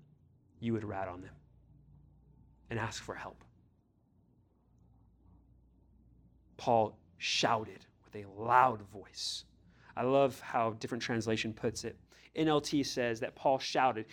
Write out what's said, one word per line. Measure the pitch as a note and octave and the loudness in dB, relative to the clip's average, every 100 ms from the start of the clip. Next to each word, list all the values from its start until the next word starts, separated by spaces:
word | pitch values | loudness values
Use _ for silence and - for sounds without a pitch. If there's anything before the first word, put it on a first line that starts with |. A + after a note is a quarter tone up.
| - _ _ _ _ - | -20 _ _ _ _ -8
you | A#2 | -4
would | A2+ | -4
rat | G#2 F#2+ F#2+ | -4 -6 -6
on | F2+ | -8
them | F#2 - - - - - - - - - - - - - - | -16 -20 -20 -20 -20 -20 -20 -20 -20 -20 -20 -20 -20 -20 -8
and | A2+ | -6
ask | A2 - | -6 -6
for | - | -10
help. | F#2+ G2 - - _ _ _ _ _ _ _ _ _ _ _ _ _ - - _ _ - - - _ _ _ _ - - - - _ _ - | -10 -12 -16 -20 _ _ _ _ _ _ _ _ _ _ _ _ _ -20 -20 _ _ -20 -20 -20 _ _ _ _ -20 -20 -20 -20 _ _ -6
Paul | - A#2 G#2+ - - - | 2 4 2 -2 -20 -8
shouted | - - C#3 A2+ A2 - - _ | -4 0 2 0 -2 -14 -20 _
with | - G#2+ | -18 -14
a | G2+ | -12
loud | G2 A2+ B2+ B2+ A2 | -6 4 6 6 2
voice. | G2+ G2+ F2+ - - - - - - - - | -10 -18 -16 -10 -8 -8 -12 -20 -20 -20 -10
I | - | -2
love | B2+ C3+ C#3 - | 4 6 4 2
how | - B2+ A2+ | -4 0 0
different | A2+ B2 A#2+ | -2 -6 -6
translation | - A#2 A2 A2 A2+ | -2 0 0 0 -2
puts | A2 A#2+ A2+ | -4 -4 -4
it. | A2+ - - - - | -8 -12 -20 -20 -8
N | - D#3+ | 0 2
L | D3 | 2
T | D3 D3 | 2 0
says | C3 C#3 A#2+ A2+ | 0 0 0 -2
that | B2 | -6
Paul | - D3 C3 | -2 2 2
shouted. | - D3+ C3 A2 A2 | 0 2 2 2 -6